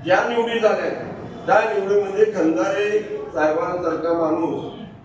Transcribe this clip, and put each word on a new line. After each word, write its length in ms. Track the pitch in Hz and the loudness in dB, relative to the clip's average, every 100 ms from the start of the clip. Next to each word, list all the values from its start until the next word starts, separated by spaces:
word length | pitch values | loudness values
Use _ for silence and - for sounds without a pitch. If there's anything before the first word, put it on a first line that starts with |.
ज्या 140 | 165 190 226 | 4 2 4
निवडी 300 | 240 233 226 | 0 0 2
झाल्या 320 | 214 185 - - - - - - - | 2 2 -2 -6 -8 -10 -12 -8 2
त्या 120 | 196 | 2
निवडीमध्ये 640 | 220 208 196 202 196 202 214 | 4 -2 2 2 2 2 2
खंदारे 640 | 190 160 165 190 196 208 214 - - - | 4 2 2 0 0 0 0 -2 -8 -8
साहेबांसारखा 800 | 160 151 160 175 175 170 156 165 170 | 0 0 2 -2 -2 -2 -2 0 0
माणूस 440 | 160 160 160 135 - - 117 - | 0 0 -2 -4 -8 -12 -16 -16